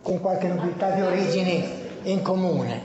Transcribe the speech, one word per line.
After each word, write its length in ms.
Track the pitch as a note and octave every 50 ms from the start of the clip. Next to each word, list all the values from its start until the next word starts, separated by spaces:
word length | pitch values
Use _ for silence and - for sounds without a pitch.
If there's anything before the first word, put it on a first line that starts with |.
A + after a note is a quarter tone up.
| -
con 180 | - F#3 F3
qualche 280 | F3 F#3+ F#3 - F3+ F3+
nobiltà 420 | F3+ F3 F3+ F3 E3+ - G3+ F#3+
di 100 | F#3+ G3
origini 640 | F#3+ F3+ F3+ G3 G3 - E3+ F#3+ F#3 F#3 F3 E3 - - - - - - - - -
in 160 | F#3+ F#3+ F#3+ F3+
comune, 600 | - F#3 F#3 F#3 F3+ D#3+ C3+ B2 A#2+ A#2 A2+ -